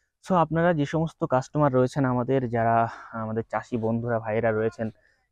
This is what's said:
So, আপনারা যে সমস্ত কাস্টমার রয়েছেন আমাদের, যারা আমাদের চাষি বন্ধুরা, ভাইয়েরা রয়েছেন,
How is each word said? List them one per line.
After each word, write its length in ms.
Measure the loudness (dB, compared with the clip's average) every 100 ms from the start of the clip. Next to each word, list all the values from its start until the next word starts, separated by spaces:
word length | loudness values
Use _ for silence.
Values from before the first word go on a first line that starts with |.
| _ _
So, 100 | -2
আপনারা 360 | 0 2 2 2
যে 140 | 2 0
সমস্ত 340 | -2 -4 -4
কাস্টমার 460 | -2 0 0 0 2
রয়েছেন 320 | 4 2 0
আমাদের, 460 | 0 0 0 0 0
যারা 380 | 0 2 2 2 -4 -12
আমাদের 320 | -10 -6 -4 -4
চাষি 260 | -6 -4 -4
বন্ধুরা, 420 | -2 -2 -2 -4
ভাইয়েরা 320 | -2 0 0
রয়েছেন, 360 | 0 -2 -2 -8 -8 _ _ _